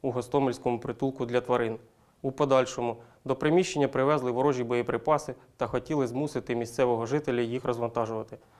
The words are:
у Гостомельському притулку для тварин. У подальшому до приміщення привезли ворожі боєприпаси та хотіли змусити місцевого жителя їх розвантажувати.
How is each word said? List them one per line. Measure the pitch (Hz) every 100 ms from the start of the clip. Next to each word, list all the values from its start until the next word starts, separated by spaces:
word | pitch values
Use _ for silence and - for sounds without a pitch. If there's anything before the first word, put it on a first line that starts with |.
у | 135
Гостомельському | 120 117 143 135 123 123 117
притулку | - 113 135 131 120
для | 120
тварин. | 123 123 113 113 - _ _ _
У | 135
подальшому | 131 143 131 123 - 120 117 - _
до | 131 139
приміщення | 151 175 180 147 135
привезли | 135 135 151 127
ворожі | 120 143 127
боєприпаси | 117 120 120 123 - 147 - - - -
та | 117
хотіли | 127 - 151 123
змусити | 123 147 127 -
місцевого | 120 117 - 123 117 113
жителя | 147 147 120
їх | 117 123
розвантажувати. | 127 117 117 117 110 113 104 110 _